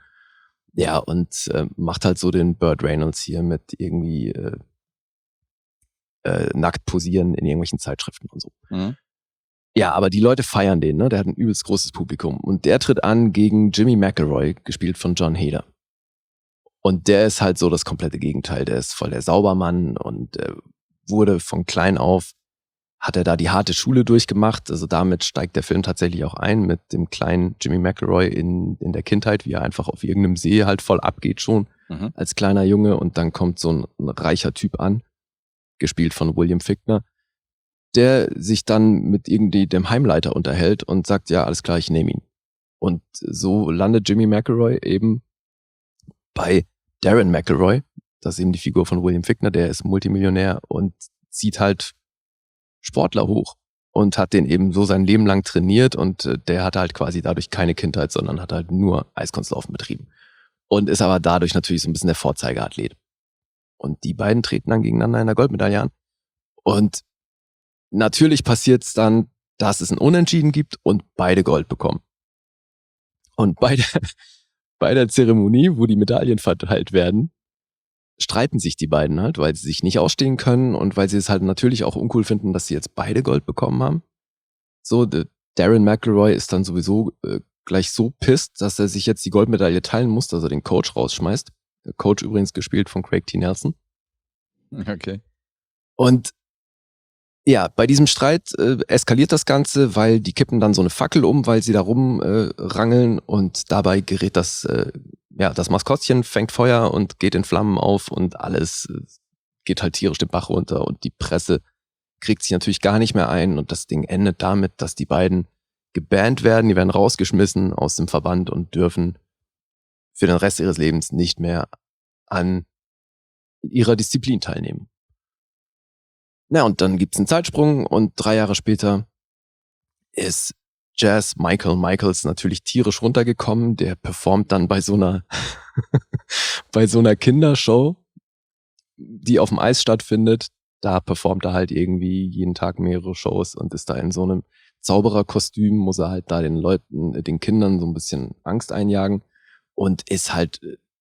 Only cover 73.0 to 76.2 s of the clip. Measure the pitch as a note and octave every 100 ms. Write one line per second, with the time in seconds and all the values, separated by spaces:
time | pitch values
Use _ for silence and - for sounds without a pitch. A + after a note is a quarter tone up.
73 | _ _ _ - G#2 - B2 C3+ - D3+
74 | F#2+ - _ _ _ _ _ - - C3
75 | A#2 - A#2 A2 G2+ A#2+ F#3 B2+ A2+ G#2
76 | G#2 B2